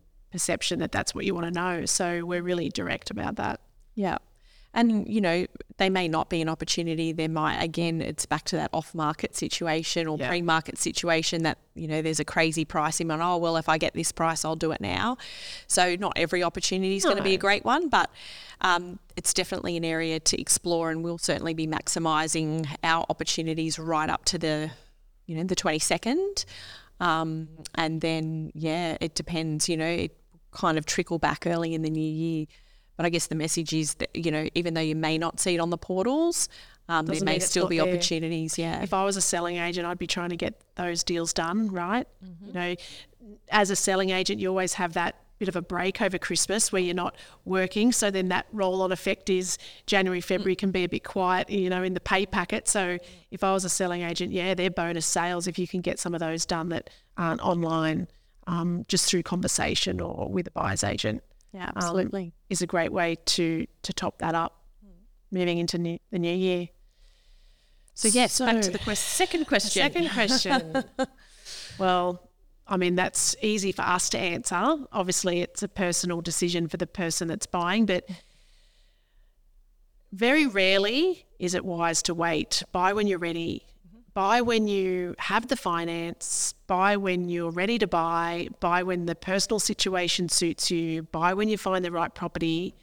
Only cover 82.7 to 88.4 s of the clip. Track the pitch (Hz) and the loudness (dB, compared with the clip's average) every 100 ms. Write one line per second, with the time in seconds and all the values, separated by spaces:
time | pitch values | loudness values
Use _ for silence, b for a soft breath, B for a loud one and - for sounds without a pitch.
82.7 | 180 185 208 208 185 170 165 165 - - | 2 2 4 2 2 -2 -2 -4 -6 -10
83.7 | - 175 220 - 202 196 240 240 226 214 | -20 -20 -20 -8 0 4 4 4 2 2
84.7 | 196 185 180 175 - - 202 233 262 185 | 2 2 0 -2 -6 0 0 2 0 0
85.7 | 170 170 170 170 - - - - - - | -2 -2 -4 -6 -6 -4 -2 -2 -4 -2
86.7 | 185 196 202 196 180 175 175 170 170 196 | 4 4 4 2 0 0 -2 -2 0 0
87.7 | 233 202 170 165 170 170 170 | 2 2 2 2 2 0 -2